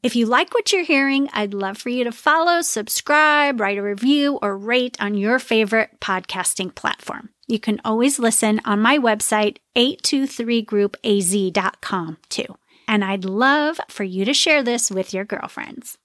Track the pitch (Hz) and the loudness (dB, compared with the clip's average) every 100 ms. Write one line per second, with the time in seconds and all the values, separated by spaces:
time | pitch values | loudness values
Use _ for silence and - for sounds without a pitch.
0 | 247 240 226 247 359 480 - 381 349 285 | 0 0 2 2 2 0 2 0 2 2
1 | 269 269 277 - 208 202 196 202 247 247 | 2 2 0 -2 -4 -4 -6 -6 -6 -2
2 | 240 233 - 320 339 339 330 220 214 - | -4 -2 2 2 4 2 0 -4 -4 -4
3 | - 302 302 294 285 247 196 202 202 202 | 2 4 6 4 2 0 -2 -2 -4 0
4 | 247 285 285 285 202 196 208 247 247 - | 2 4 2 0 -2 -4 -2 0 0 -4
5 | 202 208 208 254 - 220 214 226 214 _ | -4 0 2 0 2 0 2 0 0 _
6 | - 185 185 190 180 - 185 - - - | -4 -4 -4 -4 -4 -4 -6 -4 -4 -4
7 | - - 240 _ - 220 - 208 - 220 | -8 -12 -14 _ -6 -4 -2 -4 -2 2
8 | 262 277 233 220 220 214 - 208 226 294 | 2 2 0 2 2 0 0 2 4 4
9 | 240 214 - 214 208 - _ 247 247 - | 2 0 0 0 0 -4 _ 0 0 0
10 | - 277 269 - 233 233 220 208 202 - | -2 0 -2 -4 0 0 0 0 0 -2
11 | - 202 175 208 190 175 190 - - 190 | 0 0 2 0 0 -2 -4 -6 -6 -4
12 | 165 160 _ - - - _ _ - 214 | -4 -10 _ -8 -8 -12 _ _ 0 0
13 | 196 196 190 196 262 294 302 330 - - | 0 -4 -4 0 2 2 0 -4 -12 -8
14 | 196 185 196 285 - 302 240 240 - 190 | -6 -2 0 0 2 2 2 -2 -2 -2
15 | 185 185 202 196 - - - - - - | -4 -6 -6 -8 -8 -12 -14 -14 -14 -16